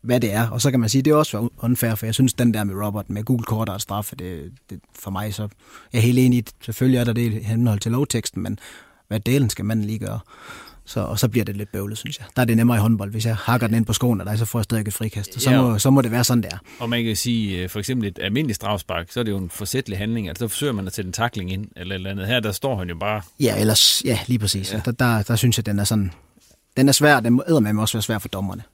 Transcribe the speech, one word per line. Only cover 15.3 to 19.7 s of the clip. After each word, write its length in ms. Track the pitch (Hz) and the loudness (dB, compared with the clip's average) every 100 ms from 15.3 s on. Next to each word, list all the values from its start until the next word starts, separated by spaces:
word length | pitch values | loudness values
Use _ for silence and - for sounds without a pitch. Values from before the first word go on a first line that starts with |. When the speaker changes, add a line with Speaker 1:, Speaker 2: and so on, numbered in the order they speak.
Speaker 1:
Og 60 | - | -2
så 100 | 135 | 2
Speaker 2:
Ja. 120 | 131 | 4
Speaker 1:
må, 160 | 127 107 | 4 2
så 120 | 131 | 4
må 100 | 139 | 4
det 80 | 120 | 4
være 140 | 117 | 0
sådan, 180 | 120 123 | 2 2
der. 160 | 95 95 - - | 0 -8 -14 -12
Speaker 2:
Og 80 | 117 | -4
man 140 | 120 | -2
kan 120 | 113 104 | -2 -2
sige, 460 | 123 117 104 92 | 0 0 0 -2
øh, 60 | 90 | -4
for 100 | 104 | -6
eksempel 300 | 101 127 104 | -4 -2 -4
et 100 | 95 | -4
almindeligt 340 | 95 113 156 104 | -2 -2 -2 -2
strafspark, 560 | 104 104 - 82 87 | -2 -4 -4 -6 -6
så 80 | - | -4
er 40 | |
det 60 | 113 | -4
jo 80 | 98 | -4
en 120 | 90 | -6
forsætlig 480 | - 101 | -8 -4